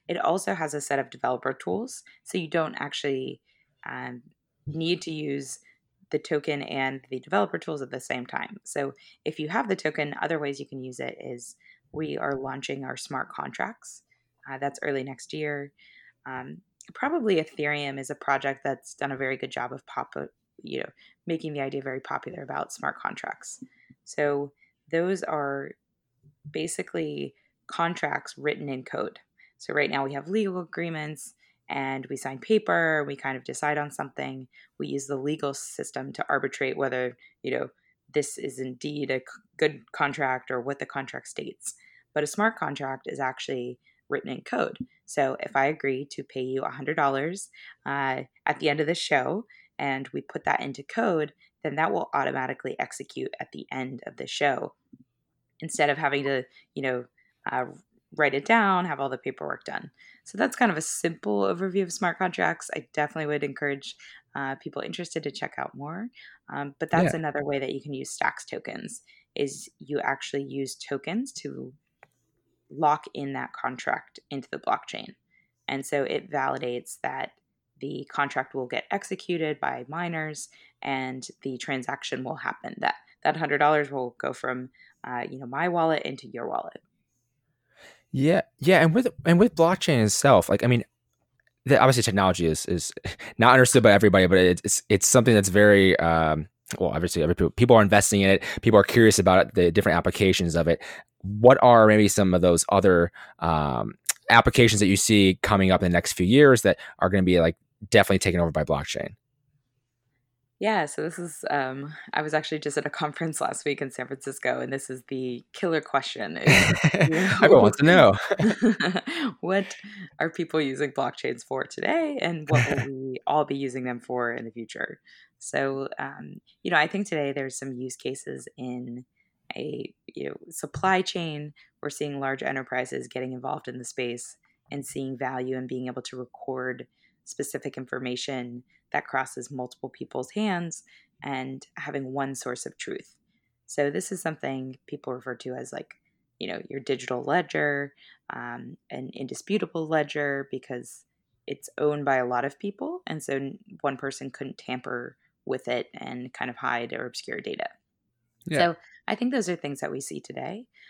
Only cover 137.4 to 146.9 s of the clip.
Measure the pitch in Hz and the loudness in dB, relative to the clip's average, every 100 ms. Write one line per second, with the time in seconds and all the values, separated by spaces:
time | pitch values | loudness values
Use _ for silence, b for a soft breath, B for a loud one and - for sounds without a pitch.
137.4 | 139 135 143 - 127 131 127 123 - 131 | -8 -8 -10 -10 -10 -8 -6 -6 -6 -8
138.4 | 123 123 - _ _ 151 - 131 131 131 | -8 -12 -18 _ _ -6 -2 -4 -4 -10
139.4 | 123 131 127 - 135 - - 127 131 208 | -10 -10 -10 -10 -14 -12 -10 -8 -6 -4
140.4 | 214 180 170 156 b b b _ 143 131 | -2 -2 -6 -10 b b b _ -8 -6
141.4 | 131 135 - - 151 147 131 135 139 131 | -8 -12 -16 -14 -8 -8 -6 -4 -4 -6
142.4 | 127 123 - - - - - _ _ _ | -8 -8 -10 -12 -10 -10 -12 _ _ _
143.4 | _ _ - - 143 165 - 185 160 151 | _ _ -10 -2 -2 -2 -6 -6 -6 -6
144.4 | 139 135 131 127 _ 143 139 127 131 120 | -6 -6 -8 -14 _ -12 -10 -10 -10 -10
145.4 | 131 127 127 139 - - _ _ _ _ | -10 -10 -10 -14 -16 -20 _ _ _ _
146.4 | 92 87 - 135 131 | -10 -10 -10 -10 -6